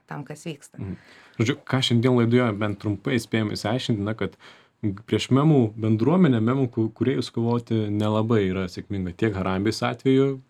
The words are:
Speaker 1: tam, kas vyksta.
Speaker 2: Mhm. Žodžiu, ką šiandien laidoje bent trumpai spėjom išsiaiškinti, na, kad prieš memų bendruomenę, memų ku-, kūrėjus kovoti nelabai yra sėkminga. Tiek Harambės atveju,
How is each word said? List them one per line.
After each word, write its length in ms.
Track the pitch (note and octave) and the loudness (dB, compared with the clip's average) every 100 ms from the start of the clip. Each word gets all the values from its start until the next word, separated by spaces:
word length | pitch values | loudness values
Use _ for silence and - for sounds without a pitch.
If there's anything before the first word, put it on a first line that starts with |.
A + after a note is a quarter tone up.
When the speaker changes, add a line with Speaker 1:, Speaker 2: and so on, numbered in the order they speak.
| - | -14
Speaker 1:
tam, 180 | D3+ | -14
kas 200 | C#3+ D3+ | -12 -14
vyksta. 340 | E3+ D3 - - | -14 -14 -16 -14
Speaker 2:
Mhm. 180 | G2 F2+ - - - - | -12 -12 -16 -20 -10 -2
Žodžiu, 180 | A2 - | -2 -2
ką 160 | - C3 | -2 -2
šiandien 380 | - A#2 B2+ B2 | 2 2 4 4
laidoje 320 | A#2 B2 A#2+ | 4 4 2
bent 260 | G2 G#2 G2+ | 0 -4 -4
trumpai 380 | G#2+ G2+ C#3 B2 | -4 -4 -2 -2
spėjom 340 | - A2+ G#2 | -2 -2 -2
išsiaiškinti, 520 | F2+ G#2 B2+ - G#2+ | -4 -4 -4 -2 -2
na, 80 | G2+ | -2
kad 220 | A2 F#2+ - - - _ - | -4 -6 -8 -20 -20 _ -8
prieš 460 | G#2+ F#2+ - G#2 - | -6 -6 -2 -2 2
memų 300 | B2+ D#3 C#3+ G#2+ A2 | 2 4 4 2 0
bendruomenę, 640 | A2 A2 B2 F#3 E3 A#2 | 0 2 2 4 4 4
memų 260 | A2+ C3+ B2 | 2 0 -2
ku-, 200 | - A2+ | -2 -2
kūrėjus 400 | - A#2 C#3 A#2+ | 0 -2 -2 -4
kovoti 540 | A#2 A#2 A#2+ - A2+ G#2 | -4 -2 -2 -2 -2 0
nelabai 540 | G#2 G#2+ G#2+ A2 A2+ F#2+ | 0 0 0 2 2 2
yra 180 | F#2 F#2 | -2 -6
sėkminga. 460 | - - G2 F2+ | -8 -8 -6 -6
Tiek 200 | F2 A2+ | -2 -2
Harambės 480 | G2 F#2+ F#2+ G#2 - | 0 -2 0 -2 -2
atveju, 580 | A#2+ A#2+ C3+ C3 C#3 C3+ | -4 -2 2 2 2 -2